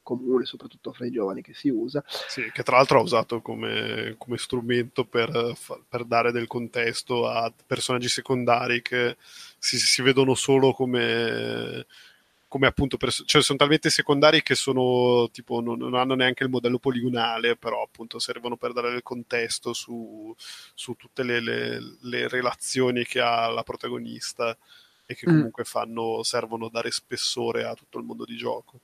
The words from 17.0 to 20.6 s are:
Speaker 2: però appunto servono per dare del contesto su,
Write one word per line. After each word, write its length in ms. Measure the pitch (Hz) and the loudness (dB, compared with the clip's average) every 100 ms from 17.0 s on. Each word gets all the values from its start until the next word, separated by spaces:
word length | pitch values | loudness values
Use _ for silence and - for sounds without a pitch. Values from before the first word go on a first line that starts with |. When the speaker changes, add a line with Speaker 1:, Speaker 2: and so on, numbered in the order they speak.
| 123 120 117 113 117 113 | 0 0 0 0 0 0
Speaker 2:
però 260 | 117 110 | -2 -4
appunto 340 | 110 - 117 120 | -6 -10 -12 -8
servono 380 | - 120 120 117 | -8 -6 -8 -6
per 160 | 123 | -6
dare 160 | 120 120 | -4 -4
del 120 | 123 | -4
contesto 680 | - 120 117 120 113 - 123 | -6 -10 -6 -4 -2 -6 -6
su, 600 | 117 - 120 110 107 107 117 - - | -8 -8 -12 -12 -14 -16 -16 -18 -18